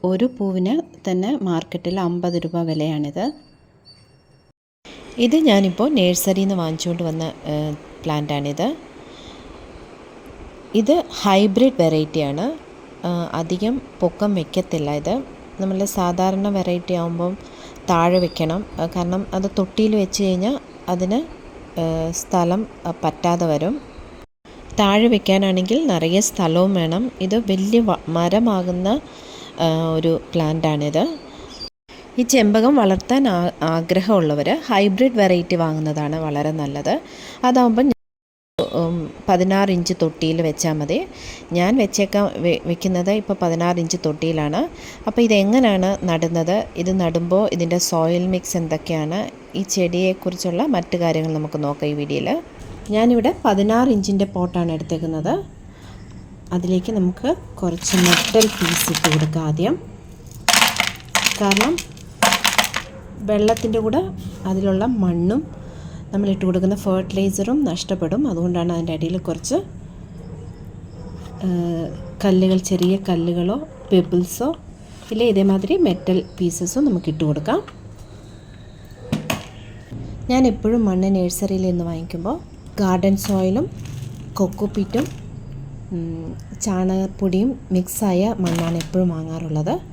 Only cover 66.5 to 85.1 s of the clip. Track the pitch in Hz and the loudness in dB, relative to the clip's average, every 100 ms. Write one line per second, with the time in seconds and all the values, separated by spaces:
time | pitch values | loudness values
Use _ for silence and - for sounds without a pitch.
66.5 | 180 185 202 202 185 185 190 196 196 196 | 2 2 0 0 0 0 0 0 0 0
67.5 | 285 254 170 - 185 160 202 294 170 175 | 2 0 -2 -4 -2 -2 0 0 0 0
68.5 | 175 170 170 165 160 160 180 175 160 - | 0 0 -2 -2 -2 -2 -2 -4 -6 -2
69.5 | 294 392 - - - - - - - - | -2 -2 -14 -16 -16 -16 -16 -14 -14 -14
70.5 | - - - - - - - - - 190 | -14 -16 -16 -16 -14 -14 -14 -14 -6 -2
71.5 | 175 170 165 165 - - - 196 185 185 | 0 0 -2 -4 -8 -12 -2 2 4 6
72.5 | 185 185 185 180 196 196 170 170 175 175 | 4 2 2 2 2 0 0 0 0 0
73.5 | 247 311 - - 185 180 180 180 - 254 | -2 -6 -14 2 2 4 0 0 -2 -2
74.5 | 339 - - - - - 220 240 196 196 | -4 -10 -18 -20 -18 -8 0 4 6 4
75.5 | 190 196 370 294 175 - 185 - - 175 | 4 2 4 4 2 2 0 0 -2 -2
76.5 | 170 175 254 294 180 165 151 156 147 156 | 0 -2 2 2 2 0 0 0 0 0
77.5 | 311 - - - - - - - - - | -2 -2 -18 -20 -18 -20 -20 -20 -20 -20
78.5 | - - - - - - - - - - | -20 -20 -20 -20 -18 -6 -6 -4 -8 -8
79.5 | - - - - - - - - 254 254 | -18 -18 -18 -14 -12 -12 -12 0 4 4
80.5 | 208 208 233 214 185 190 190 180 - 202 | 4 2 2 2 2 2 2 0 -2 -2
81.5 | 190 185 175 170 165 170 170 175 320 - | 0 0 0 -2 -6 -8 -6 -4 -6 -8
82.5 | - - - 190 185 196 196 - 190 190 | -18 -12 -2 2 4 4 2 2 2 2
83.5 | 208 370 - - - - - - - 185 | 2 -2 -6 -12 -10 -12 -12 -12 -2 -2
84.5 | - 208 214 190 226 302 | 0 -4 -2 -2 -2 -4